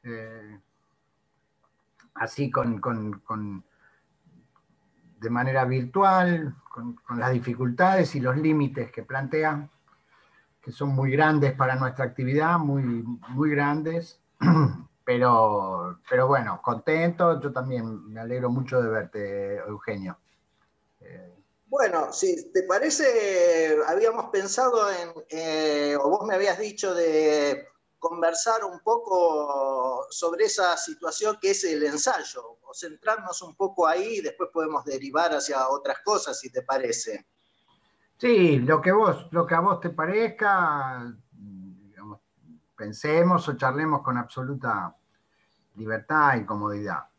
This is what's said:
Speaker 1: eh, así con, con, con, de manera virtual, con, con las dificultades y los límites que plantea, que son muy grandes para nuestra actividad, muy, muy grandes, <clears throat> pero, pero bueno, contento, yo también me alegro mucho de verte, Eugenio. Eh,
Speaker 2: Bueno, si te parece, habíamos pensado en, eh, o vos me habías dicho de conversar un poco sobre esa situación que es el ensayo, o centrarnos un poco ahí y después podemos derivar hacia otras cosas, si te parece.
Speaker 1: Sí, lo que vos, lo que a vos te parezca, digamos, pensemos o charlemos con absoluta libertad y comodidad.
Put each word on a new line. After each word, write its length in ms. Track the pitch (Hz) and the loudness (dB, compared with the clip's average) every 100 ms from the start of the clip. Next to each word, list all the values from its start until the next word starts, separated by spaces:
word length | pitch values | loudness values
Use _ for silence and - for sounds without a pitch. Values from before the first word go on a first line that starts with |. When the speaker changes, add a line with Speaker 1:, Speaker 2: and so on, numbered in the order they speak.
Speaker 1:
eh, 560 | 120 117 110 113 107 104 _ _ _ _ _ _ _ _ _ _ _ _ _ _ _ | -14 -14 -14 -18 -20 -20 _ _ _ _ _ _ _ _ _ _ _ _ _ _ _
así 360 | - 110 - 135 | -8 -8 -4 -4
con, 260 | 120 120 110 | -2 -2 -4
con, 380 | 123 113 107 98 | -6 -6 -8 -10
con, 440 | - 107 104 98 - _ _ _ _ _ _ _ _ _ _ _ _ _ _ _ | -10 -8 -8 -10 -16 _ _ _ _ _ _ _ _ _ _ _ _ _ _ _
de 120 | 113 | -4
manera 340 | 120 127 131 | 0 2 2
virtual, 920 | 127 131 123 196 196 185 180 170 151 - - | 2 0 0 4 6 6 4 2 -2 -10 -16
con, 240 | - 120 | -12 -12
con 240 | 117 - 120 | -12 -8 -4
las 140 | 123 | 0
dificultades 840 | 127 123 120 127 120 185 190 170 | 0 -2 -2 -2 2 4 4 0
y 60 | 143 | 0
los 160 | 127 131 | -2 0
límites 540 | 156 156 139 139 117 | 2 2 0 -4 -8
que 120 | - | -10
plantea, 680 | 104 135 135 156 156 147 143 _ _ _ _ _ _ _ _ _ | -8 -8 -4 -2 -2 -2 -8 _ _ _ _ _ _ _ _ _
que 120 | - | -18
son 180 | - 143 | -6 -2
muy 200 | 135 135 | 0 2
grandes 420 | 139 156 151 139 | 4 4 4 2
para 200 | 135 131 131 | 2 0 0
nuestra 280 | 127 127 | -2 -2
actividad, 540 | 127 - 127 143 160 175 | -6 -4 0 2 2 2
muy, 240 | 151 139 127 117 117 120 - | 0 0 -2 -4 -6 -10 -8
muy 220 | 131 151 | -2 0
grandes, 680 | 147 143 147 156 165 165 _ _ _ | 2 0 -2 -4 -6 -8 _ _ _
<clears throat> 680 | - 160 139 - - _ | 4 6 4 0 -14 _
pero, 960 | - 123 123 117 110 104 95 92 87 85 - | -2 2 4 6 4 2 -2 -6 -6 -10 -2
pero 180 | 127 131 | 2 4
bueno, 320 | 139 110 90 | 2 0 -4
contento, 760 | - 113 - 156 170 170 175 151 | -4 -4 0 2 2 2 2 2
yo 120 | 139 | -2
también 600 | 127 135 127 113 107 104 | -6 -4 -6 -6 -10 -14
me 80 | 110 | -14
alegro 300 | 113 123 123 | -6 -4 -2
mucho 300 | 123 123 127 | -2 0 0
de 60 | 117 | 0
verte, 680 | 110 - 107 101 101 98 101 | -2 -4 -8 -6 -6 -6 -6
Eugenio. 600 | 104 104 - 104 95 87 _ _ _ _ _ _ _ _ | -8 -10 -8 -8 -8 -12 _ _ _ _ _ _ _ _
Eh, 340 | - 180 - _ _ _ _ | -20 -20 -20 _ _ _ _
Speaker 2:
Bueno, 460 | 269 220 170 147 | 0 2 2 -2
si 400 | - 190 170 - | 0 0 0 -2
te 120 | 190 | -2
parece, 1120 | 190 190 302 294 285 233 202 185 175 165 160 151 151 | 0 0 2 2 4 4 2 4 4 4 4 2 2
habíamos 400 | 175 226 226 - | 2 2 0 -2
pensado 600 | 196 190 - 254 233 208 | -2 -2 0 2 4 2
en, 220 | 185 170 165 151 | -2 -6 -12 -12
eh, 680 | 156 165 156 156 147 147 143 | -8 -4 0 0 2 0 2
o 80 | 139 | 2
vos 160 | 202 214 | 2 2
me 80 | |
habías 240 | 190 202 175 | 0 2 0
dicho 360 | 214 208 196 | -4 -4 -2
de 720 | 175 165 156 156 151 143 139 - _ _ _ | 0 2 4 4 4 2 -2 -8 _ _ _
conversar 680 | 165 170 165 165 - 226 | -6 0 0 0 0 0
un 160 | 202 175 | -2 -6
poco 1300 | - 233 226 185 170 156 147 139 135 135 127 123 135 | 0 0 2 4 4 2 -2 -2 -2 0 -2 -4 -8
sobre 360 | - 170 170 214 | -4 -4 0 0
esa 300 | - 180 165 | 2 0 0
situación 640 | - 156 170 156 208 208 | -4 -8 -8 -2 -4 0
que 120 | 190 | 0
es 100 | 196 | 0
el 200 | 185 151 | 0 0
ensayo, 720 | 147 151 - 202 151 127 113 - | 0 0 -2 -2 -4 -14 -16 -20
o 120 | 131 | -20
centrarnos 640 | 131 170 151 214 220 190 175 | -16 -16 -8 -4 -2 -4 -10
un 120 | 180 | -12
poco 320 | - 190 190 165 | -4 -4 2 2
ahí 300 | 175 214 220 | 2 -2 -4
y 20 | |
después 300 | 156 - 175 | -6 -6 -6
podemos 320 | 165 156 151 | -4 -2 -4
derivar 480 | 143 135 135 147 170 | -4 -8 -4 0 0
hacia 360 | 147 143 139 131 | 0 -2 -2 0
otras 300 | 139 139 131 | -2 -4 -6
cosas, 340 | - 208 156 131 | -2 -2 -2 -10
si 120 | 127 | -8
te 120 | 127 | -10
parece. 640 | 127 135 127 113 - 104 _ _ _ _ _ _ _ _ _ _ | -4 -4 -2 -4 -6 -10 _ _ _ _ _ _ _ _ _ _
Speaker 1:
Sí, 400 | 247 226 175 135 | 4 6 8 6
lo 220 | 123 156 | 4 4
que 80 | 180 | 4
vos, 360 | 202 208 135 - | 4 4 2 -2
lo 160 | 170 170 | -2 2
que 80 | |
a 60 | 165 | 2
vos 200 | 185 175 | 2 0
te 100 | 175 | -4
parezca, 1200 | 170 160 208 226 220 208 196 165 147 131 127 120 104 _ | -4 -2 0 -2 0 2 2 2 0 -4 -8 -12 -16 _
digamos, 920 | 117 101 95 95 92 101 98 104 104 _ _ _ - _ - | -20 -20 -18 -18 -20 -20 -20 -20 -20 _ _ _ -20 _ -14
pensemos 720 | 107 107 151 156 175 170 151 | -12 -6 0 4 6 4 0
o 80 | 127 | -2
charlemos 460 | 131 135 156 143 | -2 0 0 -2
con 160 | - 123 | -2 -4
absoluta 760 | 117 - 127 139 127 104 87 _ _ _ _ _ _ _ _ - | -6 -8 -8 -6 -4 -4 -4 _ _ _ _ _ _ _ _ -14
libertad 600 | 110 110 - 156 147 123 | -6 -6 -2 2 4 2
y 80 | |
comodidad. 600 | 101 104 104 101 101 85 - | -2 -6 -4 -6 -6 -8 -10